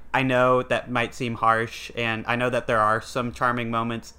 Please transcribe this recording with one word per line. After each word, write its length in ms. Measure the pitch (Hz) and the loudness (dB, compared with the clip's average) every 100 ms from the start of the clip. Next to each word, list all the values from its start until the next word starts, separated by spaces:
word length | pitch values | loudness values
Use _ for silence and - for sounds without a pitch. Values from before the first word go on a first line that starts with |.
| - | -2
I 100 | 131 | 0
know 380 | 131 127 127 127 | 2 4 4 4
that 260 | 127 117 120 | 2 -2 -2
might 240 | 123 117 | -2 -2
seem 200 | - 123 | -4 -6
harsh, 580 | 113 113 113 113 - - | 0 2 2 0 -6 -10
and 300 | - 117 110 113 | -4 -2 -2 -2
I 80 | |
know 160 | 120 123 | 0 0
that 160 | 120 120 | 0 2
there 140 | 113 | 2
are 200 | 107 110 | 4 2
some 300 | - 131 120 | -2 -4 -4
charming 380 | - 123 120 113 | -2 0 0 -2
moments 440 | 117 117 113 - | -2 -2 -6 -10